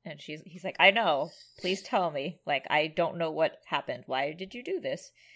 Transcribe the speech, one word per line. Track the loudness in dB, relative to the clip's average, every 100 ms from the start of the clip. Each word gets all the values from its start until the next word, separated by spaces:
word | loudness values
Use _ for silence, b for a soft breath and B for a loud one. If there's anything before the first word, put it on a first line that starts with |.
And | -16 -14
she's, | -12 -12 -14
he's | -10
like, | -6 6
"I | 6
know. | 6 2 2 0 -8 -20 -6
Please | -4 -4
tell | 0 0 0
me. | -2 -6 -6
Like, | -2 -2 2
I | 2 2
don't | 2 0 0
know | -2
what | 2 0 0 -4
happened. | -4 -2 -8 -4
Why | -2 -2
did | -4 -12
you | -10
do | -6 -6
this?" | -4 -6 -10 _ b